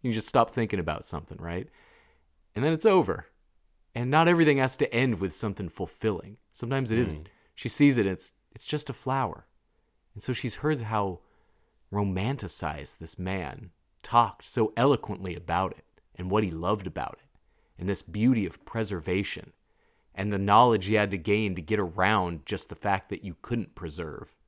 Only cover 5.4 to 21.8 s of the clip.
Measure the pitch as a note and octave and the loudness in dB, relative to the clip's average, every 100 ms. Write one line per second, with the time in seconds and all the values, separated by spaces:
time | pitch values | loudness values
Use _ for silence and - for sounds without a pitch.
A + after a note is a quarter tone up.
5.4 | A2 F#2+ F2+ - F2+ - A2 F2+ - G#2 | -6 -6 -8 -6 -10 -4 -4 -4 -8 -20
6.4 | _ - A#2 C3+ A#2+ A2+ A2+ D2+ D#2+ _ | _ -12 -4 -2 0 0 0 -2 -12 _
7.4 | _ - A2+ - C#3+ B2 G2 F#2 - _ | _ -10 -6 6 6 6 2 0 -10 _
8.4 | _ - - D3+ - B2+ - C3+ A2+ D2+ | _ -18 -6 -6 -6 -8 -4 -2 -2 -6
9.4 | _ _ _ _ _ _ _ G#2+ - B2 | _ _ _ _ _ _ _ -12 -6 -4
10.4 | A#2 - D3+ D3 A2 A2 G2 F2 _ _ | -4 -4 -2 -2 -2 -2 -2 -6 _ _
11.4 | _ _ _ _ _ G2+ G2+ F#2 G#2+ C#3+ | _ _ _ _ _ -2 0 0 -2 -4
12.4 | G2 - D#2 D2+ D2 - E2 - F2+ F#2+ | -6 -6 -6 -6 -12 -14 -14 -8 -4 -4
13.4 | D2+ - F#2 _ _ _ - A#2 A2 - | -6 -10 -18 _ _ _ 2 4 4 -2
14.4 | - - G#2+ - C3 C#3 - G2 F#2+ E2 | -8 0 0 4 4 2 -2 -8 -8 -8
15.4 | F2+ E2+ F#2+ - _ _ _ - F#2 G#2 | -2 0 0 -4 _ _ _ -10 0 0
16.4 | G#2 D#2+ F2 G#2 F2+ D#2 B1+ - _ _ | 0 -2 -2 -2 -4 -8 -8 -10 _ _
17.4 | _ _ _ - F#2 F#2+ - G#2 A#2 A#2+ | _ _ _ -8 -4 -4 -6 2 4 4
18.4 | F#2 - - A2+ G#2 F#2 D#2 F2+ G2 - | 0 -6 -8 -4 -4 -4 0 0 0 -8
19.4 | - _ _ _ _ _ _ - G2+ G2+ | -14 _ _ _ _ _ _ -6 -2 0
20.4 | G2 G#2 B2 A2 F#2 G#2+ G#2 F#2+ E2 G#2 | 6 8 8 4 2 2 2 -2 0 2
21.4 | G#2+ F2+ D#2 G#2 | 2 -4 -2 0